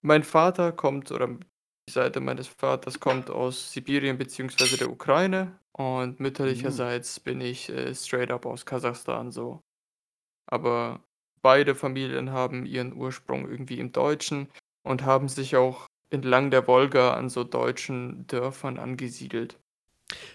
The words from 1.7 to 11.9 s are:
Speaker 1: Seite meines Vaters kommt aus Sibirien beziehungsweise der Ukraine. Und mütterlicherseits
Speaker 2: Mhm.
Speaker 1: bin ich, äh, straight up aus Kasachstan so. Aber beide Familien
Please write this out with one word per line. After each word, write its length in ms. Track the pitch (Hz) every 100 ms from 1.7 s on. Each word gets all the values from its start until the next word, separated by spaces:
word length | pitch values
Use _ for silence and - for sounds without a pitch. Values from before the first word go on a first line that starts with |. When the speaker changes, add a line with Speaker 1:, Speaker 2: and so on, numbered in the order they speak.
| _ -
Speaker 1:
Seite 280 | 131 131 135
meines 260 | 131 127 131
Vaters 520 | - 135 131 131 131
kommt 300 | 139 131 127
aus 420 | - 127 127 -
Sibirien 460 | 135 127 139 135 131
beziehungsweise 580 | 131 - 131 - 131 131
der 140 | 127
Ukraine. 680 | 123 - 143 190 190 185 - _
Und 480 | - 131 127 127 127
mütterlicherseits 1000 | 135 135 135 120 135 127 123 120 - -
Speaker 2:
Mhm. 40 |
Speaker 1:
bin 160 | - 131
ich, 300 | 123 123 -
äh, 240 | 127 127
straight 360 | 131 - 127 123
up 120 | 123
aus 220 | 120 123 -
Kasachstan 640 | 127 123 120 - 117 120
so. 320 | 120 120 160 _ _ _ _ _ _ _ _ -
Aber 540 | 120 120 120 117 - _ _ _ _
beide 340 | 131 135 143
Familien 580 | 135 139